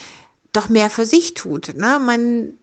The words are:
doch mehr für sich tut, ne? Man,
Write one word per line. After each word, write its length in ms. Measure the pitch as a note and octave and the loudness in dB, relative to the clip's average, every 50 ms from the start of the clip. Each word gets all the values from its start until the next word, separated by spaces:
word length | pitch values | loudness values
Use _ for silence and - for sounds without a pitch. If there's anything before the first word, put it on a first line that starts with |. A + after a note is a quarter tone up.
| - - - - - _ _ _ _ _ - | -20 -20 -20 -20 -20 _ _ _ _ _ -4
doch 180 | G#3+ G#3 - | -2 0 2
mehr 180 | A3+ G#3+ G#3+ G#3+ | 2 2 2 2
für 160 | - - A3+ | 0 -2 -2
sich 300 | A3 D#4 E4+ E4+ - - | 4 4 4 2 2 -8
tut, 420 | - - F3+ D3+ D#3 - - - | -10 -8 -6 -6 -6 -8 -8 -6
ne? 220 | C#3+ G3 A#3+ C#4 C#4+ | -2 0 0 2 2
Man, 560 | C4 B3 A#3+ A#3 A#3 A#3+ A#3+ A#3 A3 - - - | 2 0 0 2 0 0 0 -2 -4 -6 -10 -18